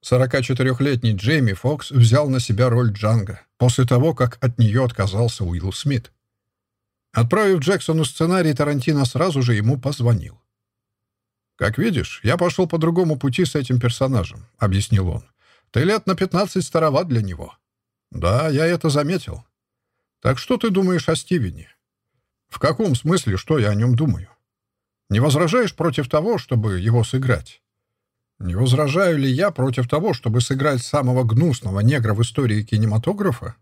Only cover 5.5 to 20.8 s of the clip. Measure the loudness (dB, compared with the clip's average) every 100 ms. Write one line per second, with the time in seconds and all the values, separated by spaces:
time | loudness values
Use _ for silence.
5.5 | -4 -6 -4 -2 -4 -6 _ _ _ _
6.5 | _ _ _ _ _ _ -2 2 2 2
7.5 | 2 2 -2 0 -2 -2 -2 0 2 0
8.5 | 0 -2 0 0 0 0 0 0 0 0
9.5 | 2 2 0 -4 -2 0 0 -2 -16 _
10.5 | _ _ _ _ _ _ _ _ _ _
11.5 | _ -4 0 -2 -2 -6 -4 -2 0 0
12.5 | 0 -2 0 0 2 0 0 -2 0 -2
13.5 | -2 -2 0 0 0 0 0 -2 -10 -20
14.5 | _ 0 0 2 0 0 -4 -10 _ _
15.5 | _ _ -2 0 0 -2 -2 0 0 -2
16.5 | -4 -2 0 2 0 0 -2 -2 -8 -14
17.5 | -20 _ _ _ _ _ -4 0 0 0
18.5 | 0 0 0 0 0 0 -4 -6 -14 -16
19.5 | _ _ _ _ _ _ _ -2 -2 -2
20.5 | -2 0 0